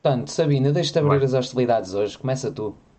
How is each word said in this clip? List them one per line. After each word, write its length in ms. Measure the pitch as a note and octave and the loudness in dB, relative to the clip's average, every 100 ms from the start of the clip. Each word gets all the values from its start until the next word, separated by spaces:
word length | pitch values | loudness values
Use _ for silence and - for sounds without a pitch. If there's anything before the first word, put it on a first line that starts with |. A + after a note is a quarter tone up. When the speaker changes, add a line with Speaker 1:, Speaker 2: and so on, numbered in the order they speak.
Speaker 1:
Portanto, 280 | D#3 B2 C#3+ | 2 0 -2
Sabino, 420 | - D#3 C#3 C#3 | -2 2 2 2
deixa-te 260 | D#3+ E3+ E3+ | 2 0 0
abrir 200 | D3 C#3 | 2 2
Speaker 2:
Bem. 60 | C3+ | 2
Speaker 1:
as 80 | |
hostilidades 580 | C3 B2 A#2+ B2 A2+ F2+ | 0 -2 -2 2 0 0
hoje. 240 | G2 G#2 - | -4 -4 -4
Começa 340 | C3 C3 A2+ | -4 -4 -4
tu. 240 | - G#2+ G2+ _ | -6 -8 -10 _